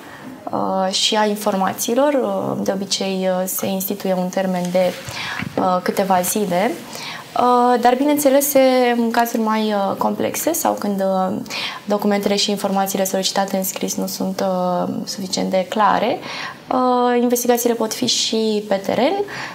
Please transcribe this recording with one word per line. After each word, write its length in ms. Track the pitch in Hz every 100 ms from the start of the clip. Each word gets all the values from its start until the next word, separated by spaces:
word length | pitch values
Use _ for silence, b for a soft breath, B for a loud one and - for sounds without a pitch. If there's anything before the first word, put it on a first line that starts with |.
| B B 262 B -
uh, 420 | 202 196 190 190
și 240 | 196 - 214
a 100 | 214
informațiilor. 840 | 208 214 190 190 - - 240 294
Uh, 520 | 277 214 196 - 196
de 80 | 202
obicei, 560 | 196 196 - 196 190 185
uh, 160 | 185 185
se 200 | - 208
instituie 480 | 190 190 202 190 185
un 100 | 180
termen 340 | 190 190 180 180
de, 200 | 185 180 - B B B B - 196
uh, 220 | 190 180
câteva 380 | 202 220 190 185
zile. 500 | 180 214 190 175 233 339 - B B B - -
Uh, 400 | 247 247 247 247
dar, 140 | 240
bineînțeles, 540 | 247 285 294 277 277 277
se, 100 | 269 262 254 247 240
în 140 | 233
cazuri 320 | 233 233 233
mai, 180 | 214 220
uh, 340 | 214 202 196 190
complexe 540 | 214 208 220 220 302
sau 200 | - 208
când, 280 | 208 208 196
uh, 360 | 190 190 185 214 - B B B
documentele 520 | 208 208 208 202 196 202
și 140 | 208
informațiile 540 | 202 202 196 190 196
solicitate 520 | 190 190 190 196 196 190
în 80 |
scris 300 | 190 - 190
nu 120 | 196 190
sunt, 340 | 190 190 190
uh, 480 | 196 185 180 180 180 -
suficient 460 | - - 185 190 190
de 160 | 190 185
clare, 500 | 220 202 180 214 370 B B B B -
uh, 480 | 262 254 247 247 240
investigațiile 520 | 240 240 233 240 240
pot 200 | 226 220
fi 120 | - 233
și 560 | - - 220 220 208 208
pe 60 |
teren. 380 | 196 196 - 277 403 403 B B